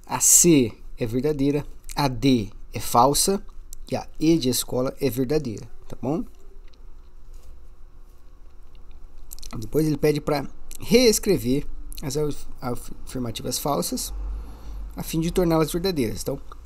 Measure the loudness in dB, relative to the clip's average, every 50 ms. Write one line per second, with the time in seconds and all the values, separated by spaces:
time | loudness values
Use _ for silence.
0 | -8 -8 -4 2 6 8 8 10 10 10 10 8 8 4 0 -6 -12 -12 -6 -4
1 | -2 -2 0 0 0 0 2 2 2 2 2 0 -2 -6 -10 -12 -12 -6 -2 0
2 | 0 0 2 2 4 4 4 4 2 -2 -8 -12 -12 -8 -8 -6 -2 4 6 8
3 | 8 8 6 4 4 2 2 0 -4 -8 -10 -12 -10 -8 -8 -8 -6 -4 -4 -4
4 | -4 -6 -4 2 4 4 4 6 4 2 2 2 -2 -2 -2 0 0 -2 -2 0
5 | 0 0 2 0 0 2 2 0 0 -2 -6 -8 -8 -10 -10 -10 -8 -8 -8 -4
6 | -2 0 0 -2 -2 -6 -10 -14 -14 -14 -14 -14 -14 -14 -16 -14 -14 -14 -14 -14
7 | -16 -16 -16 -14 -14 -14 -14 -12 -12 -12 -12 -12 -14 -14 -14 -14 -16 -16 -16 -18
8 | -18 -18 -18 -18 -18 -18 -18 -18 -16 -16 -14 -14 -14 -14 -14 -12 -12 -12 -12 -12
9 | -12 -12 -10 -10 -8 -8 -8 -8 -8 -8 -8 -8 -6 -2 0 0 2 2 0 2
10 | 2 2 2 0 -2 -2 -2 -2 -2 -4 -6 -8 -8 -6 -6 -6 2 6 6 8
11 | 8 6 6 4 2 2 2 2 2 2 2 2 0 -2 -4 -4 -6 -8 -8 -6
12 | -6 -4 -2 0 0 0 0 -2 -2 -4 -4 -4 -4 -4 -4 -4 -6 -8 -8 -8
13 | -8 -6 -6 -4 -4 -4 -6 -6 -6 -4 -4 -2 0 0 0 0 0 -2 -4 -4
14 | -4 -6 -6 -6 -4 -4 -6 -6 -8 -10 -12 -12 -12 -10 -10 -8 -10 -10 -8 -8
15 | -8 -2 -2 0 0 2 2 2 4 4 4 4 4 2 0 -2 -2 0 0 0
16 | 0 0 -2 -4 -4 -4 -4 -6 -8 -12 -12 -14 -12